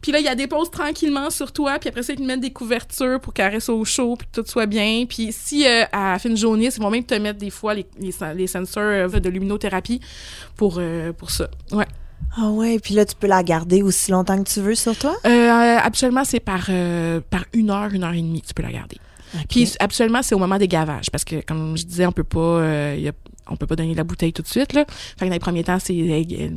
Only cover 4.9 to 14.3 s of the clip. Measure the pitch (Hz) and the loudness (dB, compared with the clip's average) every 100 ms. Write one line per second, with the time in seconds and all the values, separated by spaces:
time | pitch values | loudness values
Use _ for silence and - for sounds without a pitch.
4.9 | 220 240 - 220 220 - 294 277 233 226 | 0 -2 -4 -6 -6 -4 2 4 6 2
5.9 | 202 196 185 233 226 226 214 233 247 208 | 0 0 0 0 2 4 4 2 0 0
6.9 | 226 240 214 208 208 202 - 214 208 185 | 0 0 -2 -2 -4 -10 -6 -4 -4 -6
7.9 | - 190 175 170 160 185 185 180 - 208 | -8 -8 -6 -8 -4 -4 -4 -6 -2 0
8.9 | 202 185 196 180 185 196 202 202 185 - | 2 2 2 0 -2 -4 -2 -2 -4 -4
9.9 | 240 - - - - - - 202 170 170 | -6 -6 -18 -18 -18 -18 0 0 0 -4
10.9 | 165 160 165 170 - 170 - - 208 208 | -4 -6 -8 -8 -4 -4 -6 -4 -2 -2
11.9 | - - - - - 214 214 226 226 - | -6 -16 -8 -6 -2 0 2 2 0 0
12.9 | 208 208 - 202 190 175 165 170 185 196 | 2 2 2 4 4 4 0 4 4 4
13.9 | 180 - 185 185 | 2 2 2 4